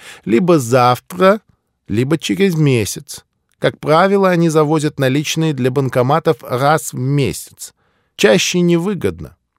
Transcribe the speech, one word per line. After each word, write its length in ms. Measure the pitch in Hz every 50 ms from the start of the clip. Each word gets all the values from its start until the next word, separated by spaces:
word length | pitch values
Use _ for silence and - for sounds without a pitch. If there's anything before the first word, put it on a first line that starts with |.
| - - - - -
«Либо 340 | 185 214 233 185 165 175 151
завтра, 800 | 123 113 123 127 123 123 123 - - - - 180 185 190 202 220 _ _ _ _ _ _ _ _ _
либо 320 | - - 110 127 139 165 160
через 380 | - - 202 170 196 196 170
месяц. 680 | 156 156 143 131 117 104 - - - - - - - - _ _ _ _ _ _ -
Как 220 | - 139 131 -
правило, 480 | - 143 151 165 185 196 202 196 196 185
они 220 | 180 165 170 165
завозят 500 | 151 156 151 143 160 156 143 151 - -
наличные 520 | 135 131 131 147 151 - - 160 160 160 151
для 200 | 127 123 127 123
банкоматов 720 | 143 135 127 - 135 123 127 143 165 - 165 151 - -
раз 480 | - 127 120 139 143 156 151 - - -
в 40 |
месяц. 800 | 131 127 131 143 143 135 98 73 - - - - - - - _ _ _ _ _ _ _ _ _
Чаще 460 | - - 208 208 185 - - - 180
невыгодно», 760 | 175 175 170 170 170 208 208 156 107 98 85 82 76 58 - _ _ _ _